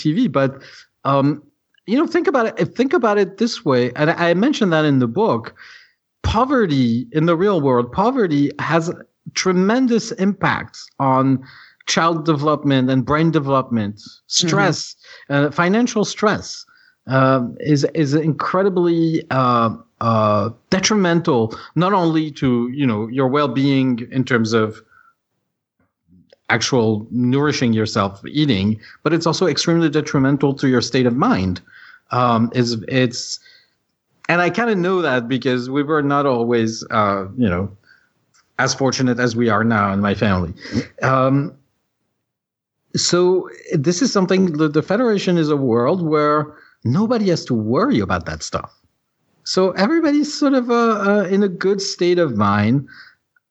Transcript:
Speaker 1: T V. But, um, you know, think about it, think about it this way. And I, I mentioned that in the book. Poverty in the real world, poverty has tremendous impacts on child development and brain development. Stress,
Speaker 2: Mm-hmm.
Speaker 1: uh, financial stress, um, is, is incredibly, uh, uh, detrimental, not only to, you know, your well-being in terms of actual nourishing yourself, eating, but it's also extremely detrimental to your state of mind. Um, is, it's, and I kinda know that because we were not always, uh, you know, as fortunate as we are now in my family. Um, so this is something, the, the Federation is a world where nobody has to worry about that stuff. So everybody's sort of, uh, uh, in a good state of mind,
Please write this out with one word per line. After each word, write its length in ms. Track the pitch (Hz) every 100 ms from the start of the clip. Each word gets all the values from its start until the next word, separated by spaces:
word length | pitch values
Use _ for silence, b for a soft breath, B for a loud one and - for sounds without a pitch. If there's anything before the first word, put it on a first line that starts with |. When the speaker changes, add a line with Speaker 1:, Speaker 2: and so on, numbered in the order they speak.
Speaker 1:
T 120 | 156
V. 140 | 170 240 139
But, 120 | 135 135 B B B _
um, 400 | 131 139 139 147 - _ _ _ -
you 100 | 247
know, 80 | 330
think 200 | 349 339
about 180 | 269 220
it, 280 | - 165 -
think 160 | 262
about 240 | - 226 208
it 140 | 190 196
this 260 | 233 -
way. 280 | 160 127 123 -
And 140 | 151
I, 220 | 165 170
I 20 |
mentioned 400 | 175 254 277 196
that 120 | 160 151
in 120 | 135
the 100 | 123
book. 460 | 117 214 117 107 - B B B B _ _
Poverty 840 | - 214 262 277 202 139 120 117 127
in 160 | 156 165
the 100 | 165
real 240 | 202 185
world, 300 | 135 123 123
poverty 580 | - 214 269 190 147 143 -
has 340 | 127 165 160 - - _ - -
tremendous 760 | 190 185 190 240 254 226 -
impacts 760 | 170 190 190 151 110 - - - -
on 420 | 135 131 135 131 B B B B -
child 400 | - 165 170 156
development 640 | 147 151 147 147 135 127
and 160 | 131 117
brain 240 | 151 165
development. 720 | 156 139 135 127 117 101 107 - - -
Stress, 720 | - 175 196 190 147 - - B B B
Speaker 2:
Mm-hmm. 160 | 143 147
Speaker 1:
uh, 60 |
financial 520 | 143 175 214 247 220
stress, 600 | 196 - 208 127 - - - b b b -
um, 480 | 131 131 131 120 -
is, 260 | - 147 147
is 220 | - 143 151
incredibly, 1080 | 156 139 - 185 196 180 175 165 165 160 -
uh, 400 | 135 127 120 113 110 - -
uh, 480 | 117 113 107 107 107 113 _
detrimental, 840 | 190 190 214 175 170 170 127 110 B B 151
not 180 | 180
only 380 | 202 165 160 156 139
to, 60 | 135 120 120
you 140 | 135 135
know, 200 | 107 113
your 200 | 131 131
well-being 800 | 143 143 123 139 135 131 120 123
in 120 | 135
terms 300 | 127 123 110
of 280 | 113 107 - - b b b _ _ _ _ _ _ _ _ _ 90 _ _ -
actual 580 | 117 - 131 110 107 110
nourishing 640 | 120 123 135 147 147 123
yourself, 480 | 110 107 113 98 98 -
eating, 520 | 147 151 101 202 110 B B
but 100 | -
it's 140 | 165 165
also 200 | - 185
extremely 420 | 139 - 165 165
detrimental 640 | 147 147 147 135 143 143 135
to 120 | 139
your 140 | 127
state 240 | 120 131 123
of 100 | 120
mind. 460 | 220 202 92 87 - B B B B
Um, 400 | 123 123 117 117
is, 240 | 127 120 117 -
it's, 520 | 131 127 - - - b b b b _ _ _ _ -
and 140 | 170
I 80 | 175
kinda 260 | 175 233 196
know 260 | 175 190
that 260 | 156 127 117
because 420 | 131 135 127 123
we 140 | 139
were 180 | 143 156
not 240 | 143 143 143
always, 580 | 123 117 120 113 113 -
uh, 340 | 113 104 98 95 127
you 120 | 113
know, 200 | 87 98 - b b b b _ _ _ -
as 160 | 127
fortunate 460 | - 135 120 127 120
as 160 | 123 113
we 140 | 117
are 140 | 101
now 300 | 113 110 101
in 80 | 98
my 140 | 104 101
family. 380 | 110 92 87 - B B B B
Um, 520 | 131 131 131 139 143 - _ _ _ _ _ _ _ _ _ _ _ _ _ -
so 540 | - 175 180 185 - - -
this 280 | 170 139 175
is 100 | 254
something, 420 | 202 180 190 190
the, 140 | 151 156
the 120 | 151
Federation 560 | 147 202 247 202 - 175
is 120 | 151
a 80 | 147
world 440 | 135 113 123 185
where 540 | 160 151 147 151 147 B B B
nobody 460 | - 143 226 247 196
has 140 | 160 -
to 80 |
worry 460 | 113 107 131 262 175
about 260 | 92 90 87
that 160 | 80
stuff. 280 | - - - _ _ _ _ _ _ _
So 280 | - - 190
everybody's 640 | - 208 330 311 294 294
sort 200 | - 285
of, 160 | 269 240
uh, 40 |
uh, 540 | 233 233 220 202 208 180
in 140 | 196
a 60 | 202
good 320 | 170 185 196
state 380 | - - 175 180
of 180 | 160 107
mind, 500 | 101 104 104 139 139 B B B _ _ _